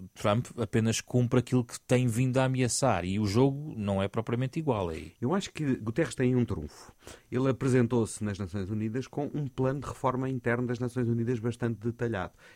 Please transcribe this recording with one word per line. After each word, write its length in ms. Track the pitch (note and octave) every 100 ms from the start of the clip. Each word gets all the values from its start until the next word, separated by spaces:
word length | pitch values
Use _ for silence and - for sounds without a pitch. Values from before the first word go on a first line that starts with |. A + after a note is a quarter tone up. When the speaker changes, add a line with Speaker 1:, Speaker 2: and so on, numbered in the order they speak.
| F#2
Speaker 1:
Trump 320 | - G#2+ A2 - A#2+
apenas 420 | A2 A2+ A2+ G#2
cumpre 380 | - B2 A#2+ B2
aquilo 240 | - B2+
que 160 | A#2+ -
tem 260 | - B2 B2
vindo 320 | A2 C3 B2+
a 60 |
ameaçar, 600 | C3 B2+ B2 - C3 F#2
e 140 | F2+ G2+
o 80 | G#2
jogo 480 | A2 C#3 C#3 D3+ G#2+
não 260 | G2+ G2
é 60 | G2
propriamente 500 | A#2 A2 A#2+ C3 E3
igual 300 | D3+ G#2+ F2
aí. 240 | D#2+ D#2+ -
Speaker 2:
Eu 140 | A#2+
acho 180 | G3 -
que 120 | - D3 B2
Guterres 380 | A2 E3 D3
tem 220 | - B2+ B2+
um 80 |
trunfo. 480 | A#2 F2 D2 - - _ - - _
Ele 180 | B2 C3+
apresentou-se 720 | B2 C3+ B2+ A#2 B2 G#2+ -
nas 160 | G#2 G2
Nações 320 | F#2+ G2+ F#2+
Unidas 360 | G#2+ A2 B2 B2
com 220 | C#3+ D3
um 120 | D3 C#3
plano 320 | - C3 C#3
de 60 | A#2+
reforma 400 | - C3 C3 C3
interna 380 | C3 A#2+ A#2+ B2
das 100 | A#2+
Nações 300 | B2 C3 A#2
Unidas 300 | A#2 A#2 A#2+
bastante 400 | A#2+ A#2 A#2 G2+
detalhado. 520 | A#2 A#2 A#2+ G2+ F2 - -